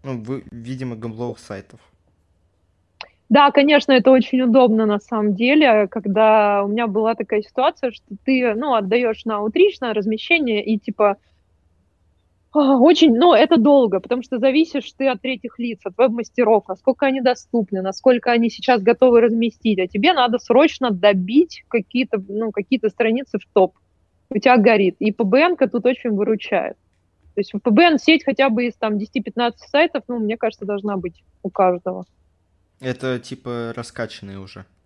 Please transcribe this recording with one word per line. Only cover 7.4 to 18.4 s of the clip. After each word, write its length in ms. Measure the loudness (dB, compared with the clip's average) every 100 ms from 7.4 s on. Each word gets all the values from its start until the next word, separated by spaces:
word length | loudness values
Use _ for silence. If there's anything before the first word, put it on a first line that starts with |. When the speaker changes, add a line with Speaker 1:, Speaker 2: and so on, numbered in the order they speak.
Speaker 2:
ситуация, 500 | -4 -2 -2 -2 -8
что 120 | -8 _ -10
ты, 300 | -2 0 0
ну, 200 | -2 -2
отдаёшь 500 | -2 0 -2 -2 -4
на 160 | -6 -6
утричное 520 | -4 2 0 0 -6
размещение, 680 | -4 -4 -6 -2 -2 0 -4
и, 140 | -2 -6
типа, 380 | -6 -2 -2 -2 _ _ _ _ _ _ _ _ _ _ _ _ _
а, 240 | 0 2 4
очень, 360 | 4 6 4 4
ну, 160 | 4
это 240 | 4 4 4
долго, 420 | 4 4 4 -2
потому 220 | -4 -8
что 140 | -6 -2
зависишь 500 | 0 0 0 -4 -10 _
ты 100 | -4
от 140 | -4
третьих 380 | -6 -8 -12 -10
лиц, 180 | -10 -8
от 120 | -12 0
веб-мастеров, 720 | 0 0 -6 -2 2 2 0
насколько 400 | -4 -4 0 -2
они 140 | 0
доступны, 600 | -2 -2 _ -4 -4 -6
насколько 500 | -6 0 2 2 0
они 180 | 0